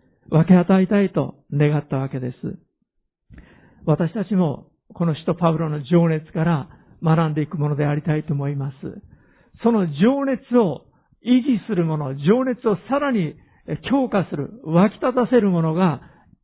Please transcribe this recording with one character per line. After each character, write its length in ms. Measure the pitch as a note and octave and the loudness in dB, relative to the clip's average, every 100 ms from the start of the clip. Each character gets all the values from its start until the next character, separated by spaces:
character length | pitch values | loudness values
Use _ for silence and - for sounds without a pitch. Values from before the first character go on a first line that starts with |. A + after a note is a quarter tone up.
| _ _ - | _ _ -2
分 180 | D#3+ D#3+ | 0 6
け 80 | F#3 | 6
与 260 | F3 F#3+ | 6 2
え 40 | F#3 | 2
た 160 | G3+ | 0
い 100 | F#3+ | 0
と 320 | - C3 - _ | -2 -4 -8 _
願 260 | C#3+ D3 D3 | 0 0 0
っ 80 | - | -2
た 120 | C3+ | -6
わ 100 | C3+ | -4
け 120 | C3+ | -6
で 120 | B2+ | -8
す。 260 | - - F#3 _ _ _ _ _ _ _ - - - _ _ | -8 -12 -12 _ _ _ _ _ _ _ -20 -20 -20 _ _
私 300 | - D3+ E3 | -2 0 -2
た 100 | A3+ | -4
ち 100 | F#3 | -2
も、 360 | F#3+ E3 - - _ _ | 0 0 -4 -14 _ _
こ 100 | - | -4
の 100 | E3+ | -4
使 120 | C#3+ - | -2 -4
徒 80 | |
パ 160 | E3+ E3+ | -2 0
ウ 80 | D#3 | 0
ロ 100 | D#3+ | -4
の 140 | D3+ | -6
情 240 | C3 F3 E3 | 0 2 2
熱 240 | D#3 D#3+ | -2 -6
か 120 | D#3+ | -4
ら 240 | E3+ D3+ B2+ - _ _ | -2 -2 -4 -16 _ _
学 280 | D#3+ D#3+ D#3+ | 0 0 0
ん 40 | |
で 80 | D3+ | -2
い 40 | D3+ | -4
く 120 | D#3+ | -4
も 100 | D3 | -4
の 80 | C#3+ | -2
で 80 | |
あ 100 | D3 | -2
り 60 | D3 | -2
た 160 | D#3 D3+ | -2 -4
い 80 | |
と 80 | D3+ | -4
思 160 | C#3+ C#3 | -4 -4
い 80 | C#3+ | -6
ま 140 | C3+ | -8
す。 60 | - - - - - _ _ _ - | -10 -14 -16 -20 -20 _ _ _ -4
そ 80 | A3+ | 0
の 140 | A3+ F3 C#3+ | 2 0 2
情 240 | A3 C#4 | 2 2
熱 320 | C#4 B3+ - A#3+ | -2 -4 0 2
を 300 | F#3+ C3 - _ _ _ | 2 -2 -12 _ _ _
維 200 | A3+ B3 | 2 2
持 180 | C#4 A3 - | 2 -2 -2
す 60 | |
る 100 | F3+ | -2
も 140 | E3 D#3 | 0 -2
の、 180 | C#3 C#3 | -4 -2
情 280 | D3 A#3+ | 2 2
熱 220 | C4 A#3 A3+ | 2 -2 -2
を 100 | F3+ - | -2 -2
さ 100 | C#4 | -2
ら 140 | C#4+ | 0
に 220 | A3+ D3+ - _ _ - D3+ - | -2 -2 -6 _ _ -10 -10 -2
強 180 | C4+ A#3+ | -2 0
化 180 | G3+ - | -2 -2
す 40 | |
る、 240 | D3 C3+ A3+ | -6 -8 -10
湧 240 | G#3 E3+ G#3 | 0 2 2
き 60 | |
立 200 | - C4+ | 0 -2
た 120 | B3+ A#3 | -2 2
せ 120 | B3 | 2
る 120 | G3+ | 2
も 100 | E3+ | 2
の 140 | D#3+ | 0
が 260 | D#3+ F#3 C3+ - _ _ _ | 0 0 -2 -10 _ _ _